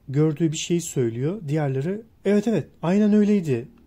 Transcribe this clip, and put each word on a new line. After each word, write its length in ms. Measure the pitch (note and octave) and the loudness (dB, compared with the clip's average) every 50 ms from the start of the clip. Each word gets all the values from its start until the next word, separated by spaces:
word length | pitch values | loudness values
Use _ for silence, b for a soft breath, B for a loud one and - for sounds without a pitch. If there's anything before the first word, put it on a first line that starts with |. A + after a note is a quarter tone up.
| _ - | _ -4
gördüğü 440 | C3 C#3 D#3 D#3+ D3+ C#3+ E3+ D#3+ | 0 2 2 2 2 0 -2 -2
bir 60 | D3+ - | -2 -4
şeyi 240 | - - F3 E3+ | -4 -2 -2 -2
söylüyor. 600 | E3 - - D3 B2+ A#2 A2+ A#2+ C3 D3+ F#3+ A3 F3+ C#3 | -2 -4 -2 -2 -2 -2 -2 -2 -4 -4 -4 -6 -6 -4
Diğerleri, 540 | C#3+ D#3+ D3+ C#3 C3 C3 C#3 E3+ G3 G#3+ A#3 - _ _ _ | -2 -2 0 0 -2 -2 -4 -4 -6 -6 -10 -16 _ _ _
"Evet, 220 | G3 G3+ G#3 G#3 A#3+ | 0 0 2 2 2
evet, 200 | A3 E3 B2+ - _ _ | 0 -2 -2 -6 _ _
aynen 320 | - D#3+ F#3 G#3 G#3+ G#3 G#3 | -2 0 2 2 4 4 4
öyleydi." 540 | G#3+ G#3 G3+ G#3 G3+ E3+ D3+ C3 A2+ A#2+ - - - _ | 4 4 4 2 2 2 0 -2 -2 -4 -8 -18 -20 _